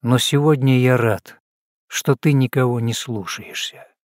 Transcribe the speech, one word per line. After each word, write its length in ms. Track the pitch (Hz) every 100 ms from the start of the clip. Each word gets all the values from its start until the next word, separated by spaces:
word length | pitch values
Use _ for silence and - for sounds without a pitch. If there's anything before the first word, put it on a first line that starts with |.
но 160 | 117 123
сегодня 600 | - 143 147 147 135 127
я 180 | 127 127
рад, 440 | 113 95 - - _ _ _ _ _
что 280 | - -
ты 180 | 135 160
никого 480 | 139 131 139 127 120
не 120 | 117
слушаешься. 920 | 110 - 113 92 - - - - - - _